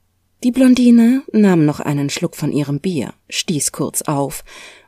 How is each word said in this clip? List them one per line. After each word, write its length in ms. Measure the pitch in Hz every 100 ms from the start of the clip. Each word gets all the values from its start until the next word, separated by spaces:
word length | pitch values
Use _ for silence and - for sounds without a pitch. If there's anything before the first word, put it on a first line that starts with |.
| _ _ _ _
Die 80 | 247
Blondine 720 | 247 254 247 247 233 226 262 -
nahm 340 | 214 208 175 151
noch 140 | 143
einen 300 | - 143 143
Schluck 260 | - 175 -
von 160 | 151
ihrem 280 | 143 143 143
Bier, 340 | 190 165 104 - _
stieß 420 | - - 151 -
kurz 300 | - 143 -
auf 420 | - 143 139 - - - - -